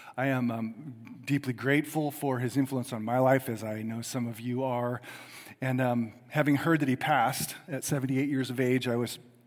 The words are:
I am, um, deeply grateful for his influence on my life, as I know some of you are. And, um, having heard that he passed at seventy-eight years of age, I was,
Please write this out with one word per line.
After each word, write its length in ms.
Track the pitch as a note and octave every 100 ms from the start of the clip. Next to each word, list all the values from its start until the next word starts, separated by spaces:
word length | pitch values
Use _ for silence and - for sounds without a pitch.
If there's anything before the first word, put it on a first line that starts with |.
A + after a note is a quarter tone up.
| - -
I 120 | C3+
am, 220 | C3 A#2+
um, 440 | A2+ A2+ A2+ D#3 A#2 A#2 - A#2
deeply 260 | C#3 C3+
grateful 580 | A2+ A#2+ C#3+ D3 D#3 D3+
for 300 | C#3 C#3+ B2+
his 160 | B2+ C3
influence 380 | C3+ C3 A#2+
on 100 | A#2
my 160 | G#2+ B2
life, 300 | C3 C3+ B2
as 160 | A2+ A2
I 160 | G#2+
know 200 | A2 A2+
some 260 | A#2 C3 A#2
of 100 | A2
you 240 | A#2+ B2
are. 380 | C3 B2 A#2+ B2 - - - - - -
And, 220 | C3 B2+
um, 320 | B2+ A#2+ A2+ - -
having 260 | D3+ D3 C#3+
heard 240 | E3 D#3+
that 60 | C#3
he 80 | B2
passed 600 | - D3 A#2 C3 - - -
at 160 | C3+
seventy-eight 460 | - C#3+ C3 C3 C#3+
years 220 | C3+ B2+
of 80 | B2
age, 280 | B2+ B2+ B2
I 80 | A#2+
was, 220 | A#2 - - -